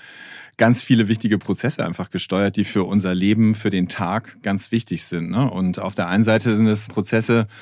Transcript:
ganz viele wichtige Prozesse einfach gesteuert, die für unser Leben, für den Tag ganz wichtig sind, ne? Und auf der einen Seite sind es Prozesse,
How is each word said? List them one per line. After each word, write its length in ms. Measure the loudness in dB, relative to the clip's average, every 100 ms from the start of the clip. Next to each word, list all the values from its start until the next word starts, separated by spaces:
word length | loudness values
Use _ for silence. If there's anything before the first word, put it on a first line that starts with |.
| -14 -20 -20 -20 -18 0
ganz 220 | 2 2
viele 260 | 2 2 2
wichtige 300 | 0 0 0
Prozesse 440 | 0 -4 -2 -4 -4
einfach 240 | -6 -8
gesteuert, 440 | -8 -4 0 0 0
die 60 |
für 200 | -2 -2
unser 300 | 0 0 0
Leben, 400 | 0 2 4 2
für 160 | 2 -2
den 180 | -2 -2
Tag 480 | -4 -4 -4 -6 -8
ganz 280 | -4 -4 -2
wichtig 340 | -4 -4 -6 -6
sind, 240 | -6 -4
ne? 200 | 0 0
Und 280 | 0 -2 -2
auf 160 | -6
der 140 | -6 0
einen 140 | 2
Seite 320 | 4 4 2
sind 120 | 2 2
es 220 | 2 -2
Prozesse, 580 | -4 0 0 2 2 0 -6